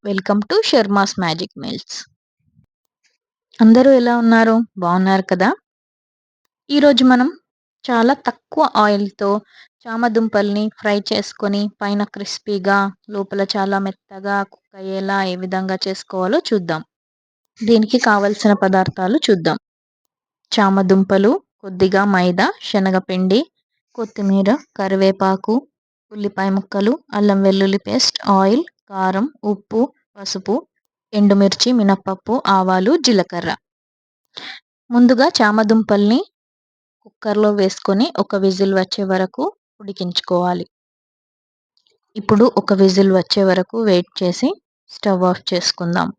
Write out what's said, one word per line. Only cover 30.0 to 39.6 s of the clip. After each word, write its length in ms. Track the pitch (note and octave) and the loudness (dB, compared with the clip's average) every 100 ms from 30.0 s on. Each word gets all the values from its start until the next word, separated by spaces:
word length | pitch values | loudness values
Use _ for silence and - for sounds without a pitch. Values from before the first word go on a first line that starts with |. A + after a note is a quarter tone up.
| _ | _
పసుపు, 420 | G#3 G3 F#3+ F#3 A#3+ - _ _ _ _ | -16 -12 -10 -4 -6 -6 _ _ _ _
ఎండుమిర్చి, 600 | G#3+ G3+ G3+ G3 - A#3+ | 0 4 4 2 2 0
మినపప్పు, 640 | B3+ G3 G3 - F#3+ - A#3 - | 2 2 0 -4 -10 -4 -4 0
ఆవాలు, 460 | G3 F#3 F#3 F#3+ E4 | 0 2 0 2 0
జీలకర్ర. 540 | C4 G#3 F3 F3 E3 - _ _ _ _ _ _ _ - - - _ _ _ | 2 0 0 -6 -8 -10 _ _ _ _ _ _ _ -20 -20 -20 _ _ _
ముందుగా 360 | A#3+ B3 B3 C#4+ | 4 4 4 2
చామదుంపల్ని 920 | F4 G#3+ G#3+ G#3+ A3+ G#3 G3+ G3+ B3+ G4 _ _ _ _ _ _ _ | 2 0 2 2 2 2 2 2 0 -2 _ _ _ _ _ _ _
కుక్కర్‌లో 500 | _ _ A3 G#3 G#3 | _ _ -4 2 2
వేసుకొని 540 | G#3 F#3+ - - G3 D4+ E4 | 2 -2 -2 -2 0 -2 -2
ఒక 180 | G3+ G3+ | -4 0
విజిల్ 380 | F#3+ F#3 G3 | -2 0 -2
వచ్చే 300 | F#3+ F#3 - | 0 -4 -6
వరకు 400 | G3 F#3 F#3 - E4 - | -4 -2 -2 -4 -8 -8